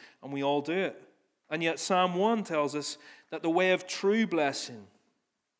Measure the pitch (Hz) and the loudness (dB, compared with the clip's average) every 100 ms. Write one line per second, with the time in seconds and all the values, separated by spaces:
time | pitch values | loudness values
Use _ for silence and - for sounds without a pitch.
0 | - _ 135 139 139 147 147 180 175 87 | -20 _ -10 -2 0 0 0 -2 -2 -6
1 | - _ _ _ _ 156 165 165 - 180 | -20 _ _ _ _ -2 -2 -2 0 2
2 | 180 180 208 226 190 160 143 147 143 - | 2 2 2 0 0 -2 0 -2 -6 -10
3 | - - _ 160 165 170 185 180 - - | -16 -20 _ -4 0 2 4 2 -2 -2
4 | 196 220 214 170 143 139 - 117 98 _ | 2 2 2 2 0 -2 -8 -12 -18 _
5 | _ _ _ _ _ _ | _ _ _ _ _ _